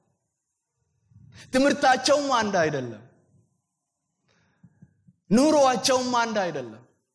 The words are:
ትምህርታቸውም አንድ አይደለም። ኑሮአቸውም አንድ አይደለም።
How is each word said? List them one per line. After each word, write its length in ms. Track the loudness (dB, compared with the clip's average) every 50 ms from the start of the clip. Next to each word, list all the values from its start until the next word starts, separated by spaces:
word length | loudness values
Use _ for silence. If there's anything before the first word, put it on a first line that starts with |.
| _ _ _ _ _ _ _ _ _ _ _ _ _ _ _ _ _ _ _ _ _ _ _ -20 -20 -20 -20 -20 -10 -4
ትምህርታቸውም 800 | 0 2 2 2 2 2 2 2 2 2 2 0 0 0 0 0 0
አንድ 220 | 0 0 0 0
አይደለም። 460 | 0 0 0 -2 -6 -8 -10 -12 -16 -20 -20 _ _ _ _ _ _ _ _ _ _ _ _ _ _ _ _ _ _ _ _ _ _ _ _ _ _ _ _ _ _ _ _ _ _ _ _ _ _ _ _ _ _ _ 0
ኑሮአቸውም 840 | 2 2 4 4 4 4 4 2 2 0 -2 -2 -2 -2 -2 -2 -2
አንድ 220 | -2 -2 -2 -4 -4
አይደለም። 440 | -6 -6 -6 -10 -12 -14 -16 -20 -20 _ _ _ _ _